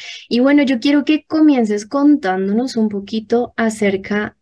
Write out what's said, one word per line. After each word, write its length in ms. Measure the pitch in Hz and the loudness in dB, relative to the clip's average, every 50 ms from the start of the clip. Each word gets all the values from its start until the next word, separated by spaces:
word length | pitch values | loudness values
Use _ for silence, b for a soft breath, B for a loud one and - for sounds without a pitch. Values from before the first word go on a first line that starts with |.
| B B B B B - | B B B B B -4
Y 120 | 269 240 | 0 0
bueno, 200 | 254 277 285 294 | 2 4 4 4
yo 180 | 285 240 269 233 | 2 2 0 0
quiero 260 | 220 285 285 294 285 | 0 0 2 2 2
que 200 | 294 311 294 - | 0 0 -2 -2
comiences 640 | - 330 320 311 302 285 247 226 208 208 208 208 | -4 0 2 4 4 4 4 2 0 -2 -4 -4
contándonos 880 | - - 277 285 294 294 - - 185 185 185 190 196 202 226 254 262 - | -4 -2 2 4 4 4 2 0 -2 -2 -2 -2 -2 0 -2 -2 -2 -2
un 120 | 233 220 214 | -2 -2 -2
poquito 640 | 208 196 196 - - 220 220 - 233 240 247 226 - | -2 -6 -8 -6 -8 -8 -4 -2 -2 -2 -2 -2 -4
acerca 800 | - 226 220 220 - 208 202 196 190 190 - 208 208 208 220 - _ | -4 -4 -4 -2 -2 -2 -2 -2 -2 -4 -6 -6 -4 -6 -6 -10 _